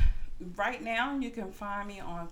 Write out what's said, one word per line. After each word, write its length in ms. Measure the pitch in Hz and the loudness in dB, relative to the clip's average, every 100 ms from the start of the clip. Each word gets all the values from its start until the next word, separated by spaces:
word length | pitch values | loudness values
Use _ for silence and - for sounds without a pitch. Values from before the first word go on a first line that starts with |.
| - - - - 180 180 | 6 6 0 -4 -6 -2
right 260 | 214 254 | -2 -2
now, 360 | 226 226 269 277 | -2 0 0 0
you 120 | 233 | -4
can 220 | 233 190 | -4 -8
find 360 | - 202 202 202 | -8 -6 -6 -6
me 120 | 196 | -8
on 300 | 185 170 170 | -8 -6 -8